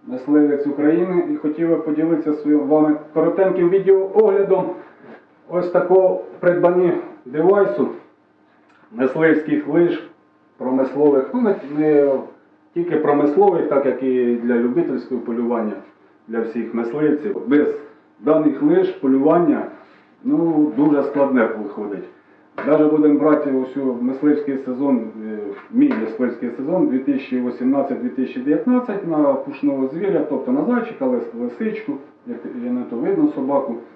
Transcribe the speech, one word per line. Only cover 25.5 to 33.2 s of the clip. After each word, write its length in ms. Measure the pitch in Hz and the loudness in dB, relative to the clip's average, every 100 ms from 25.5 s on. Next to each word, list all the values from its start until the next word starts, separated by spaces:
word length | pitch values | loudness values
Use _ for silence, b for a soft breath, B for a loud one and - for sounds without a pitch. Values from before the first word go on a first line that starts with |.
| 101 - | -12 -4
мій 220 | 117 143 110 | 2 2 2
мисливський 500 | 110 - 123 - 123 | -6 -4 -4 -4 -8
сезон 360 | - 139 185 135 | -6 -4 0 0
дві 120 | 127 | 0
тисячі 420 | 139 131 - 127 | -2 -4 -4 -4
вісімнадцять 600 | 123 - 127 139 127 113 | -4 -2 0 0 -2 -4
дві 80 | 123 | -6
тисячі 320 | 131 127 127 | -4 -6 -4
дев'ятнадцять 680 | 131 151 247 247 214 196 175 | 0 0 2 0 0 -6 -4
на 80 | 151 | 0
пушного 680 | 139 131 143 - 147 135 131 | 2 0 -4 -2 -2 0 -4
звіря, 340 | 170 202 160 - | -2 -2 -2 -2
тобто 240 | 254 - | -4 -2
на 120 | 139 | 0
зайчика, 400 | 220 240 - - | 0 -2 -4 -6
лис-, 380 | 262 240 226 233 | -2 -2 -4 -8
лисичку, 500 | 240 - 220 - - 135 - _ 123 | -8 -6 -6 -6 -8 -10 -12 _ -14
як, 120 | 113 - 123 | -12 -12 -10
я 60 | 123 | -6
не 120 | 123 | -6
то 140 | 120 120 | -6 -4
видно 320 | 170 190 | -2 0